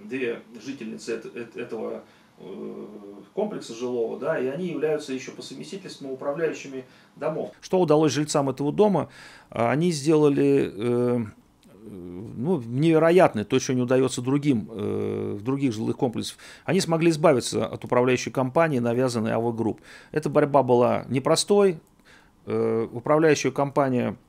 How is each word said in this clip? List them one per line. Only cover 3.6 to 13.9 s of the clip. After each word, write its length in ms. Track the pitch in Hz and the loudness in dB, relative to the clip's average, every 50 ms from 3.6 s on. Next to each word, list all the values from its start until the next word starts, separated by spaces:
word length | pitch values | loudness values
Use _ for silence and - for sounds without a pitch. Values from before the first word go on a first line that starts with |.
| - - 117 | -10 -12 -10
жилого, 440 | 110 123 123 123 120 113 113 - 107 | -8 -6 -4 -2 -2 -2 -2 -4 -4
да, 200 | 123 151 160 135 | -4 -2 -2 -2
и 80 | 123 | -2
они 200 | 131 135 170 185 | -4 -4 -4 -6
являются 460 | 175 151 135 147 156 156 151 147 - 131 | -6 -4 -2 -2 0 0 -2 -4 -6 -8
ещё 180 | 131 127 - 110 | -8 -8 -10 -14
по 100 | - 123 | -14 -14
совместительству 680 | - 135 131 - - - 196 - 151 - - 139 135 131 | -14 -14 -14 -14 -14 -14 -14 -14 -14 -16 -14 -12 -12 -10
управляющими 720 | 131 147 143 143 160 165 151 135 - - 139 135 131 127 - _ _ _ _ _ | -8 -6 -6 -4 -2 -2 -2 -2 -4 -10 -12 -12 -14 -14 -16 _ _ _ _ _
домов. 360 | - 139 156 160 151 - - - - - | -8 -6 -6 -4 -6 -8 -10 -12 -16 -8
Что 180 | - - 185 | -2 0 2
удалось 320 | 180 156 151 151 160 151 120 | 4 4 4 6 4 4 2
жильцам 380 | 143 151 151 - 156 139 135 | 0 -2 0 0 0 0 0
этого 220 | 131 - 143 147 143 | -2 -2 -4 -2 2
дома? 360 | 156 208 214 190 156 123 - - - - - - - - - | 2 4 4 4 2 -2 -4 -8 -18 -20 -20 -20 -20 -18 -8
А, 200 | - - 117 117 | -4 0 0 2
они 220 | 123 147 165 180 170 | 2 2 2 0 0
сделали, 800 | 147 135 156 160 151 151 147 139 143 143 143 139 139 135 87 - | 0 2 2 4 6 6 6 4 4 4 4 4 4 2 0 -4
э, 500 | 95 110 120 120 120 123 123 120 123 117 107 - _ _ _ _ _ _ 202 151 135 214 | -4 -2 0 0 2 2 2 0 0 -2 -6 -10 _ _ _ _ _ _ -20 -20 -20 -20
ну, 800 | - - 92 87 90 87 90 107 117 110 92 117 165 190 147 117 | -18 -16 -14 -14 -12 -12 -12 -12 -12 -10 -6 -2 -2 -2 -2 -4
невероятное, 800 | 113 120 131 151 165 160 156 156 165 175 185 170 143 - 110 104 | -4 -2 0 2 4 4 6 6 6 8 8 6 6 4 0 -2
то, 140 | - - 131 | 2 0 0
что 160 | - - 131 | 2 2 0
не 80 | 127 123 | 0 2
удаётся 400 | 123 | 2